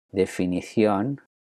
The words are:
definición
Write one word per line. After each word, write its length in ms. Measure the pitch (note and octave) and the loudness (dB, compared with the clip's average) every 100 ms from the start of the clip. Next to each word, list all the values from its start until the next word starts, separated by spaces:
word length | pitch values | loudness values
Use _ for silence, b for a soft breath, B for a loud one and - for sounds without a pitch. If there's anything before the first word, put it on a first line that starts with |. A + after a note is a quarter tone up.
| _ | _
definición 1080 | F#2+ F#2+ - F2+ F2+ - - G#2+ G2 A#2+ C#3+ _ _ | -2 -2 0 -2 -2 -2 2 2 2 -2 -6 _ _